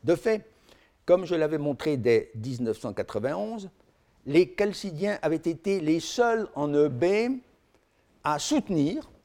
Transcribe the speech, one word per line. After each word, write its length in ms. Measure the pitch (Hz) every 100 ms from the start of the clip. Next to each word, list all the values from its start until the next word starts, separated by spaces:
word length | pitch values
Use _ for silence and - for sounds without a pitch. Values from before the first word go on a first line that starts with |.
De 100 | 127
fait, 340 | 170 226 220 - _ _ - _ _
comme 200 | - 180
je 100 | 170
l'avais 240 | 175 151 156
montré 380 | 147 131 156 139
dès 340 | 120 113 -
dix-neuf 440 | 113 120 123 117 104
cent 140 | 120
quatre-vingt-onze, 760 | 95 95 107 120 170 214 226 190 - _ _ _ _ -
les 280 | 147 180 -
Chalcidiens 600 | 208 185 202 151 202 208
avaient 160 | 156 160
été 440 | 170 160 202 196
les 200 | 151 165
seuls 480 | - - 240 226 202
en 180 | - 147
Eubée 580 | 147 151 123 170 208 240 262 - _ _ _ _ _ _ _
à 160 | 151 147
soutenir, 720 | - 294 - 165 143 285 - -